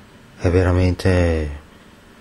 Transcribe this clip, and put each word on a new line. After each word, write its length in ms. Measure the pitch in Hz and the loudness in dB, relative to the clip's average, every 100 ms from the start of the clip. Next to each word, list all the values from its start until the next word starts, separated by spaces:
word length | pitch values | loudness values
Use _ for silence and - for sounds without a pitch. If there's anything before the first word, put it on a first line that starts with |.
| - - - - | -20 -20 -20 -6
È 100 | 90 | -2
veramente, 1080 | 90 90 90 90 87 98 90 85 80 76 71 - - - - - - | 2 2 2 0 0 0 0 0 -2 -6 -10 -18 -20 -20 -20 -20 -20